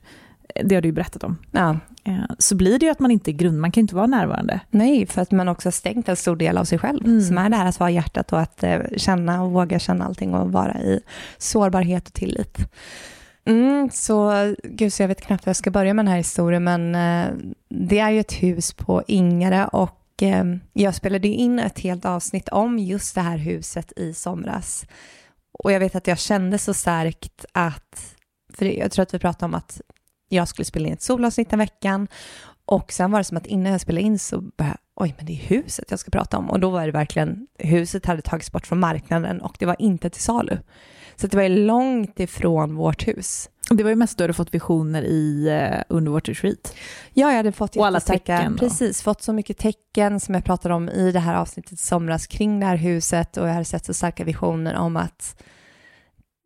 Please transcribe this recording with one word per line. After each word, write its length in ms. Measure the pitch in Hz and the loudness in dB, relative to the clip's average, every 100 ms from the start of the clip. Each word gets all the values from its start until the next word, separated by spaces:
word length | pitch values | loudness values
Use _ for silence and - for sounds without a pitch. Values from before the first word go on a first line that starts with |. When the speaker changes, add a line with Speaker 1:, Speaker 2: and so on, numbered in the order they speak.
| - - - _ - - | -16 -20 -20 _ -12 -2
Speaker 1:
det 120 | 202 185 | 2 4
har 60 | |
du 60 | 165 | 2
ju 60 | |
berättat 300 | 160 180 - | 0 -4 -6
om. 140 | - 170 - | -8 -8 -4
Speaker 2:
Ja. 260 | - 175 160 - - - | 0 2 0 -4 -10 -6
Speaker 1:
Eh, 120 | 185 - - | -4 -4 -2
så 160 | - 190 | 0 4
blir 240 | 185 254 | 4 6
det 60 | 320 | 4
ju 60 | |
att 80 | 302 | 2
man 120 | 262 | 4
inte 200 | 233 - | 4 2
är 20 | |
grund-, 260 | 147 175 160 | 0 2 2
man 100 | 160 | 2
kan 100 | 196 | 4
ju 20 | |
inte 120 | 220 180 | 4 4
vara 120 | 226 | 2
närvarande. 520 | 262 180 - - - - | 2 2 0 -2 -4 2
Speaker 2:
Nej, 360 | 208 226 285 185 | 4 6 4 2
för 160 | - | 0
att 100 | 180 | 2
man 160 | 190 180 | 2 2
också 200 | 175 180 | 0 -2
har 40 | |
stängt 380 | 175 - 220 226 | -2 -2 -4 -2
en 60 | 180 | 0
stor 200 | - 165 | 0 2
del 220 | 165 180 | 2 2
av 60 | 175 | 2
sig 140 | 170 | 0
själv, 260 | - 285 226 | 0 0 4
Speaker 1:
Mm. 160 | 226 | 4
Speaker 2:
som 160 | 190 175 | 4 2
är 120 | 196 | 2
det 60 | 226 | 2
här 100 | 185 | 2
att 140 | 180 | 2
vara 100 | 175 | 2
hjärtat 420 | 175 160 - - | 2 0 -2 0
och 60 | 165 | 0
att, 240 | 160 - | 0 -2
eh, 160 | 175 175 - - | 0 0 -2 -2
känna 460 | - 185 170 175 | 0 2 2 0
och 80 | 185 | 2
våga 280 | 180 175 175 | 2 2 0
känna 260 | - 180 180 | 0 0 -2
allting 280 | 185 95 | -4 -2
och 180 | 90 90 | 0 0
vara 300 | 92 92 - | 0 0 0
i 180 | - 95 - - - - | 0 0 -2 -18 -18 -10
sårbarhet 680 | - 226 202 185 180 180 - | -2 2 2 2 2 0 -4
och 60 | |
tillit. 440 | - 190 - 202 - - - - - - - - _ - | -6 -4 -4 -4 -4 -6 -6 -20 -18 -20 -20 -20 _ 2
Mm, 440 | 226 254 285 277 | 4 4 4 0
så, 400 | - - 214 208 202 202 202 | -2 0 2 4 2 0 -2
gud, 300 | - - 214 | -8 -2 0
så 100 | - | 2
jag 40 | 190 | 0
vet 140 | 196 | 0
knappt 240 | - 190 - | -2 -2 0
hur 40 | |
jag 60 | 185 | -2
ska 160 | - | 0
börja 220 | 190 190 | 2 2
med 120 | 208 208 | 4 2
den 60 | |
här 60 | 175 | 2
historien, 460 | 170 - 170 175 | 0 0 2 2
men, 320 | 175 175 170 175 | 2 2 0 0
eh, 380 | 170 170 175 - - - - | 2 2 0 -4 -10 -14 -10
det 300 | 185 185 202 | -4 0 2
är 100 | 214 | 4
ju 80 | 220 | 2
ett 140 | 208 - | 0 0
hus 300 | 180 170 170 | 0 0 -4
på 300 | - - 180 - | -6 -2 0 2
Ingarö 580 | 202 180 175 180 185 196 | 2 4 4 2 2 2
och, 580 | - 185 - _ - | 0 -2 -4 _ -2
eh, 200 | 196 190 185 180 - | 2 2 0 -2 -6
jag 220 | - 196 185 | 0 0 2
spelade 320 | 196 196 202 | -2 0 0
ju 60 | |
in 260 | 214 240 240 | 2 2 2
ett 200 | 226 - | -2 -4
helt 260 | 185 180 190 | -6 -4 -4
avsnitt 440 | 180 - 190 - | -4 -4 -6 -2
om 300 | 196 226 240 | 0 0 0
just 360 | 190 196 - - | -2 -4 -4 -2
det 60 | |
här 160 | 175 170 | -2 -2
huset 560 | 156 170 160 - 165 - | -4 -6 -6 -10 -10 -8
i 180 | 175 | -8
somras. 720 | 165 - 180 196 196 180 - - - - - _ _ _ - | -8 -8 -8 -6 -6 -8 -10 -12 -18 -20 -20 _ _ _ -6
Och 120 | - | 0
jag 80 | 196 | 2
vet 160 | 185 185 | 2 -2
att 120 | 185 | -2
jag 120 | 170 | -2
kände 380 | - 208 185 202 | 0 0 0 -2
så 160 | - | -2
starkt 720 | 196 - 165 160 160 - - - | -2 0 0 -2 -4 -12 -20 -8
att, 640 | - 170 147 _ - - - _ _ _ | -2 -2 -4 _ -20 -20 -20 _ _ _
för 120 | - 196 | -4 -2
jag 260 | - 202 | 0 -2
tror 120 | - | 0
att 100 | 185 | -2
vi 60 | 180 | 0
pratade 260 | 180 165 170 | -4 -2 -4
om 80 | 165 | -6
att 260 | - - - _ _ _ - | -8 -16 -20 _ _ _ -2
jag 180 | 185 175 | 0 0
skulle 180 | - 165 | -2 -6
spela 220 | - 156 | -4 -4
in 60 | |
ett 80 | 160 | -4
solavsnitt 480 | - 247 240 226 226 | -2 0 0 0 0
den 100 | 214 | 0
veckan. 480 | 214 - 190 196 202 - - - - - - | 0 -2 -2 -2 -4 -8 -20 -20 -20 -12 0
Och 260 | 190 - | 0 0
sen 200 | - 185 | -2 0
var 80 | 208 | 2
det 40 | |
som 140 | 190 170 | 0 -4
att 80 | - | -4
innan 240 | 202 185 | -2 0
jag 100 | 190 | 0
spelade 200 | - 165 208 | 0 0 2
in 140 | 214 | 0
så 220 | - - | -2 -6
bara, 360 | 185 - 147 - _ - | -6 -4 -4 -4 _ -4
"Oj, 180 | 180 139 | -4 -4
men 80 | 156 | -10
det 80 | |
är 40 | 160 | -8
huset 540 | - 214 294 - - | -2 -2 -2 -10 -8
jag 80 | 190 | -8
ska 120 | - | -4
prata 260 | 196 - 196 | -4 -2 -4
om." 120 | 185 | -2
Och 80 | 190 | 0
då 100 | 185 | 0
var 160 | 180 160 | 0 -2
det 60 | |
verkligen, 560 | 151 151 - 156 180 254 - | -2 -2 -2 -2 -4 -10 -6
huset 460 | 156 170 170 196 - | 0 2 2 -4 -2
hade 160 | 170 | -4
tagits 300 | - 165 - | -2 -6 -6
bort 160 | 175 - | -8 -4
från 120 | 170 | 0
marknaden 640 | 175 160 - 170 165 175 | 0 -2 -2 -2 -2 -6
och 140 | 180 - | -8 -4
det 60 | 175 | -2
var 100 | 175 | 0
inte 300 | 220 180 175 | 0 0 -2
till 120 | - | -6
salu. 360 | - 233 - - - - - - - - | -2 0 0 -4 -8 -20 -20 -20 -20 -6
Så 120 | 196 | -2
det 100 | 196 | 2
var 60 | |
ju 60 | 196 185 208 | 4 4 4
långt 540 | 233 262 254 202 - | 4 2 0 -2 -4
ifrån 560 | 180 - 175 160 151 156 | -6 -2 0 2 0 0
vårt 320 | 160 156 - | -2 0 -2
hus. 420 | - 190 - - _ - | -4 -4 -8 -10 _ 2
Speaker 1:
Det 140 | 220 | 4
var 60 | 214 | 4
ju 60 | 220 | 4
mest 220 | 233 - | 2 2
då 100 | 170 | 0
du 60 | |
fått 200 | 170 170 | 0 -2
visioner 480 | 170 - 165 156 156 | -2 0 0 2 -2
i, 440 | - 160 151 147 151 | 0 2 2 2 0
eh, 340 | 151 139 - - | 2 0 -2 -2
under 220 | 170 156 | 0 0
vårt 180 | 151 - | 0 -2
retreat. 460 | - 190 208 - - - - - | -2 -2 -2 -8 -16 -18 -18 -4
Speaker 2:
Ja, 160 | - 277 | 2 4
jag 80 | 254 | 4
hade 140 | 214 | 2
fått 240 | 202 208 - | -2 -4 2
Speaker 1:
Och 120 | 208 | 2
alla 80 | 180 | 2
Speaker 2:
jättestarka, 400 | - 190 - 175 | 2 0 0 0
Speaker 1:
tecken 140 | 170 | 0
då. 60 | - | 0
Speaker 2:
precis, 440 | 247 185 233 190 | 0 0 -2 -2
fått 200 | - 208 | -2 -2
så 120 | - | -2
mycket 240 | 220 208 202 | -4 -4 -2
tecken 640 | 220 214 _ - 202 208 | -2 -2 _ 0 0 0
som 160 | - 185 | -2 -2
jag 80 | - | 0
pratade 280 | 180 175 170 | -2 0 -2
om 140 | 170 | -2
i 220 | - 185 | 0 2
det 80 | 180 | 2
här 160 | 170 175 | 0 -2
avsnittet 360 | 170 - - | -2 -8 -16
i 40 | 170 | -8
somras 500 | - 175 165 160 - | -2 -2 0 -4 -4
kring 320 | - 214 208 | -2 0 0
det 60 | 196 | 2
här 100 | 180 | 2
huset. 600 | 170 170 160 170 165 - | 0 0 0 0 -2 -2
Och 100 | 170 | -2
jag 60 | |
hade 120 | 170 165 | -2 -4
sett 200 | 170 - | -6 -6
så 80 | |
starka 300 | 180 175 - | -4 -4 -4
visioner 520 | 165 160 175 165 160 - | -6 -2 -2 -2 -4 -2
om 220 | 170 165 | -2 -2
att 380 | 175 - - - - _ _ _ - _ _ _ _ _ | -4 -8 -16 -16 -20 _ _ _ -20 _ _ _ _ _